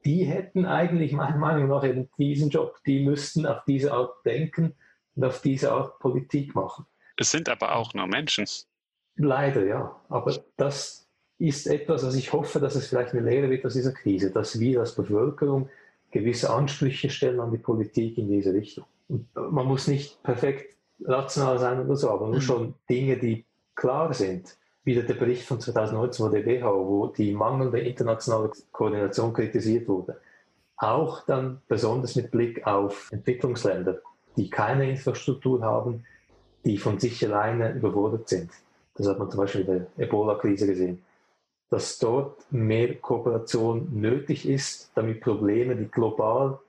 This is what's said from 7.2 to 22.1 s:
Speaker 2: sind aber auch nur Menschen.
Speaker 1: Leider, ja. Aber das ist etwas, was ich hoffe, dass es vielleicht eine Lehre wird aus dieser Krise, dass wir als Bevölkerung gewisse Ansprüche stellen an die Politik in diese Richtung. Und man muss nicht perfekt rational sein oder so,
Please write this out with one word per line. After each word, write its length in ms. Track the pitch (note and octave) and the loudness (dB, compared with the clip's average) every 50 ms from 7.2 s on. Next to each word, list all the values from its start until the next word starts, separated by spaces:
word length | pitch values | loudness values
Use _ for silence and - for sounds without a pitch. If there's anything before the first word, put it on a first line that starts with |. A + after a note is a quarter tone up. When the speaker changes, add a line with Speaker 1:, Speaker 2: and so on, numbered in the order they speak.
| - - | 0 0
Speaker 2:
sind 180 | - D#3+ E3 - | 0 0 0 -2
aber 280 | - - - - - | -2 -2 0 0 0
auch 180 | A#2 A2+ A#2 - | 0 -2 -4 -4
nur 140 | G#2 F#2+ F#2 | -6 -2 0
Menschen. 380 | G2 B2+ D#3 D3 - - G#2 - - - - _ _ _ _ _ _ _ _ _ _ | -2 -2 -2 -2 -2 -4 -4 -6 -6 -12 -14 _ _ _ _ _ _ _ _ _ _
Speaker 1:
Leider, 480 | - D3 C#3+ B2+ C3+ C#3+ C#3 C3+ A#2+ F#2+ | 0 0 2 2 2 0 2 2 2 2
ja. 300 | G2 A2 C3 - - - - _ _ | 2 0 -2 -4 -8 -10 -18 _ _
Aber 260 | - A#2+ - B2+ - - - _ _ | -4 -2 0 0 -4 -4 -8 _ _
das 500 | - C3+ C#3 C#3 - - - - - _ _ _ _ _ _ _ _ | -2 -2 -2 -2 -4 -8 -10 -12 -18 _ _ _ _ _ _ _ _
ist 280 | F3 D#3 C#3 - - | -2 0 0 -2 0
etwas, 380 | C#3+ D3 D3+ - - E3 B2+ C3 | 0 -2 0 2 0 0 0 0
was 80 | B2+ B2+ | 0 0
ich 180 | C3+ C3+ - | -2 -2 0
hoffe, 280 | - D3 D3 - - D#3 | -2 -2 -2 -2 -2 0
dass 160 | C#3 C3+ - | 0 0 0
es 100 | C3+ - | -2 -2
vielleicht 260 | - C3 B2 B2 - | 0 -2 -2 0 0
eine 160 | - B2 A#2 A#2 | -2 0 2 2
Lehre 220 | A#2+ C#3 C#3 C3 | 2 2 4 2
wird 160 | C3 C3 - | 0 0 0
aus 80 | B2 A2+ | -2 -2
dieser 180 | C3 B2 C3+ | 0 0 0
Krise, 380 | B2+ - - G#2+ G2 F2+ G2 F#2+ | -2 -2 0 0 2 2 2 0
dass 280 | - A2 G2+ - - A2+ | 0 0 -2 -2 -2 0
wir 220 | A2+ B2+ C3 A#2+ | 2 2 4 2
als 140 | A#2 A#2 - | 2 0 -2
Bevölkerung 720 | - F#2 F2+ G#2 G#2 A#2+ D3 C#3+ - D3+ C#3+ C#3 C3+ C3 C3+ - - - _ _ _ _ _ | -4 -2 0 2 2 2 2 0 0 0 2 2 0 -2 -4 -10 -20 -20 _ _ _ _ _
gewisse 400 | - A2+ G2+ A#2+ A#2+ - - A#2 | -4 0 0 0 0 0 0 0
Ansprüche 600 | A2+ B2+ D3 C#3 - - C#3+ C3 - - - C3 | 2 2 2 0 0 0 0 0 0 0 -4 -4
stellen 300 | - - C#3 B2+ B2 B2 | -2 0 0 2 2 0
an 100 | A#2+ A#2 | -2 -2
die 80 | A2+ A2+ | -4 -2
Politik 580 | - - A#2 A2 G#2+ - - A#2+ A2+ A2+ A2+ | 0 -2 0 0 0 0 0 0 0 0 -2
in 120 | - G#2+ G2+ | -4 0 2
diese 260 | G2+ G2+ G2 F#2+ F#2 | 2 2 2 2 2
Richtung. 300 | G2+ G#2+ - - - - _ _ _ _ _ | 0 -2 -2 -14 -16 -18 _ _ _ _ _
Und 180 | C#3 A2+ - _ _ | -6 -6 -6 _ _
man 320 | - - - D#3+ C#3 B2+ | -8 -4 -2 0 0 2
muss 200 | C3 C3+ C3 - | 2 0 0 2
nicht 360 | C#3+ C#3 C3+ C#3+ - - _ | 0 0 0 -2 -8 -16 _
perfekt 540 | - - B2 - - C#3 C#3 - - - _ _ _ _ _ _ - | -4 -2 0 2 0 0 0 -2 -8 -18 _ _ _ _ _ _ -2
rational 540 | - B2+ C3+ C#3 - - D3 C#3 C3 B2+ B2 | 0 0 0 0 -2 -2 0 2 2 2 2
sein 220 | B2+ B2 B2+ C3 | 2 0 0 0
oder 160 | C3 C3+ C#3+ | 0 0 0
so, 140 | C3+ C#3+ A#2+ | 2 2 0